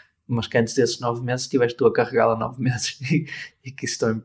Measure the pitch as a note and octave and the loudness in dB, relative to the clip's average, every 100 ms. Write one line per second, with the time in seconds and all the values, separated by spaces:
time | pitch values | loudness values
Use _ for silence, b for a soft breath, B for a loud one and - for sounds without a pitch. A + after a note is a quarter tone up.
0 | B B - A#2+ A2 B2 A2+ - A#2+ - | B B -6 -4 0 2 2 2 2 2
1 | A#2+ A#2+ B2 B2+ - C#3 A#2+ - A#2+ A2+ | -4 -4 -4 -4 0 2 2 4 2 4
2 | A#2 A2+ A2+ A2 A2+ B2 B2+ A#2 - - | 2 4 2 2 -2 -2 -2 -2 -4 -6
3 | B2+ D3+ - B B B C3 C3+ C3 - | 0 0 0 B B B -18 -10 -6 -2
4 | A#2 A2 | -2 -2